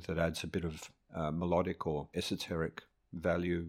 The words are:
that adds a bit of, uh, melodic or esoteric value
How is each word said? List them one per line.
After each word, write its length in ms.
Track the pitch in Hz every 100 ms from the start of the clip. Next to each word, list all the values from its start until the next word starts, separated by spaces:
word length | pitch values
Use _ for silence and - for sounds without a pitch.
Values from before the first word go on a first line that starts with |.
| 87
that 120 | 82
adds 260 | 85 80
a 20 | 85
bit 180 | 95
of, 280 | 82 78 - _ _
uh, 180 | 85 78
melodic 540 | 82 87 87 90 - 85
or 220 | 73 73
esoteric 680 | 87 - 98 - 85 80 - - _ _
value 560 | 90 87 87 87 85